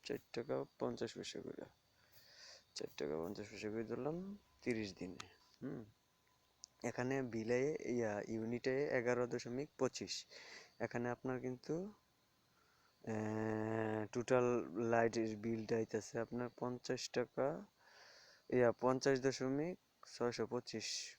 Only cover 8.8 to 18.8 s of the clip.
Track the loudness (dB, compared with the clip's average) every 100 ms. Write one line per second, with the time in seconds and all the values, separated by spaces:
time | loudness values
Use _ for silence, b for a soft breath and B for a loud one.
8.8 | 2 2 4 2 2 -2 -4 -6 -6 0
9.8 | 0 0 -6 -6 -10 B B B B _
10.8 | -4 -2 -2 -2 -2 -2 -4 -6 -4 -4
11.8 | -4 -12 _ _ _ _ _ b b b
12.8 | b b -6 -2 -2 0 0 0 0 0
13.8 | 0 0 -2 -4 4 6 6 4 0 -2
14.8 | 4 6 6 4 0 0 -2 -2 2 0
15.8 | 2 -2 -2 -4 -2 -2 -4 -4 -4 -4
16.8 | -4 -4 0 0 0 0 0 0 -10 _
17.8 | B B B B B B _ 6 6 6